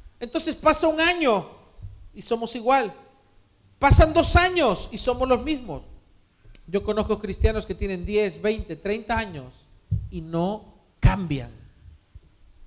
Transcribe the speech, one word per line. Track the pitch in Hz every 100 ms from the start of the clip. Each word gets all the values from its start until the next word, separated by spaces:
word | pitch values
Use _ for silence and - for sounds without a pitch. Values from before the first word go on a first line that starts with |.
| - -
Entonces | 233 320 320 -
pasa | 302 302 330
un | 311
año | 330 349 285 202 151 - _ - - - -
y | -
somos | - 233 226 247
igual. | 226 269 214 - - _ _ _ _ _ _ _
Pasan | 277 - 320
dos | 330 - 349
años | 359 359 254 180 -
y | 226
somos | - 247 262
los | 247
mismos. | 277 294 233 135 - - _ _ _ _ - - -
Yo | 190
conozco | 208 214 185 202
cristianos | 208 - 220 220 208
que |
tienen | 185 202 180 175
diez, | 208 208 160
veinte, | 202 220 196 160
treinta | 202 220 226 226
años | 214 156 127 - _ - _ - -
y | 175
no | 160 165 180 214 - - _ _
cambian. | - 190 175 139 117 113 - _ - - _ - - _ - -